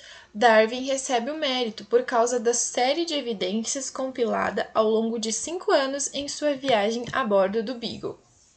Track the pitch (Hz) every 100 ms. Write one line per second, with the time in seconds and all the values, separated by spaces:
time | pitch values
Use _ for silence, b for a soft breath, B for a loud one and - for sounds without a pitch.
0 | B B B 208 240 220 220 254 262 269
1 | - 240 233 311 294 254 233 214 208 233
2 | 254 247 240 254 220 240 - - 247 311
3 | 339 294 240 196 185 214 226 - - -
4 | 262 262 226 196 190 196 - - 220 220
5 | 226 233 220 214 - 349 - 330 269 277
6 | - - 285 - 294 269 269 226 202 233
7 | 233 - 240 196 190 220 220 240 214 -
8 | 135 - _ _ _